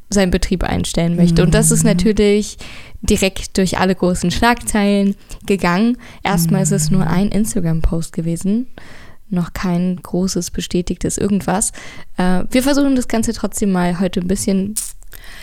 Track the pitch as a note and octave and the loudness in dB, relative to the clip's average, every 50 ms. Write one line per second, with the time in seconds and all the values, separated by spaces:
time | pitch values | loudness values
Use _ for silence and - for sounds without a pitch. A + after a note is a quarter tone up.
0 | - - - G3+ G3 F#3 F3 F#3 - - G3 E3+ - - - F3 F3 - - - | -8 -2 0 2 2 2 2 0 0 0 -2 0 -2 0 -2 -2 -2 -2 -2 0
1 | E3+ E3+ E3+ E3+ F3 F3 E3+ E3 F3 D#3+ D#3 - - - A3 D#3+ D#3+ F3 G3+ F3+ | 0 2 2 4 4 4 6 6 4 6 6 4 4 4 4 4 4 4 4 4
2 | F3+ A3+ G#3+ G#3 G#3+ G#3 G3+ G#3 G#3 - - - - - - - - - - - | 4 2 4 4 4 4 4 2 2 -2 -6 -14 -16 -16 -16 -16 -16 -16 -16 -6
3 | - - G#3 F#3+ - F#3+ F#3+ - - - - - F#3+ F3 - - F#3 F#3+ F#3+ - | 0 0 2 2 2 0 -2 -4 -8 -6 -2 0 0 0 0 0 0 0 0 2
4 | - F3+ F3+ F3 - F3 F3 - - A#3 A#3+ A#3 - - - G#3+ G3+ G3+ G3+ G3+ | 0 0 0 0 0 -2 0 2 2 2 2 0 -2 -2 0 2 2 2 2 2
5 | G3 G3 G3 - - - - - - - G3+ F#3+ E3+ F3 F3 F3+ A3 A#3 B3 - | 2 2 0 -2 -6 -18 -18 -8 -4 -2 -2 0 2 2 2 2 2 2 0 -2
6 | - - - - - - G3 E3+ E3+ E3 - - - D#3 G3 D3+ D#3 D#3 - F#3 | -6 -14 -14 -6 -4 -2 0 2 2 2 2 2 2 2 0 0 0 2 2 2
7 | F#3 - E3+ F3+ G3+ G3+ - G3+ A3 G#3+ - - E3+ E3 D#3+ D#3+ D#3+ - - E3 | 2 2 2 2 2 2 0 0 0 0 0 -2 0 0 0 2 2 2 0 0
8 | E3 - - - E3 E3 E3+ E3 - F#3 G3+ A3+ B3+ - - - - - - - | -4 -4 -6 -6 -4 -4 -4 -2 -2 -2 -2 -2 -2 -6 -10 -14 -14 -16 -16 -16
9 | - - - - - - F#3+ F3 F3 - - - - F#3 F3 F3 F3+ F3+ F3+ F3+ | -18 -18 -20 -18 -12 -6 -4 -4 -2 -4 -4 -6 -4 -2 0 0 0 -2 -4 -4
10 | - - - F3 F#3 F#3+ - F3+ E3+ - - - E3+ - - F3+ F3+ - F3+ - | -6 -6 -2 -2 -2 0 -2 -4 -4 -4 -6 -6 -6 -2 -2 -2 -2 -2 -4 -4
11 | - F3 - - - G3 G#3 F#3+ - - F3+ F#3 - - - - - - - - | -4 -4 -2 -2 -2 0 0 0 0 0 -2 0 -2 -4 -6 -8 -14 -14 -14 -14
12 | - - - - F3+ F#3 F#3 F#3 F#3 - - B3+ B3 C#4 D4 C4+ C#4+ C#4 C4+ B3 | -14 -8 -4 0 2 2 4 2 2 2 2 2 4 4 4 4 4 2 2 0
13 | B3 - - A3+ A3 - A3 - - G3+ - - A3+ G3+ F#3+ F3+ F3+ F3 F3 E3+ | 0 0 -2 -2 -2 -2 -4 -4 -4 -6 -4 -2 0 0 2 2 2 0 0 0
14 | G3 F3+ - G3 F3 F3+ F#3 G3+ - - G3 F#3+ F#3+ G3+ G#3+ - - - - - | -2 -2 -2 -2 -2 -2 -2 -2 0 0 0 0 0 -2 -4 -6 -8 -8 -10 -12
15 | - - - - - - - - | -14 -14 -14 -16 -16 -16 -16 -16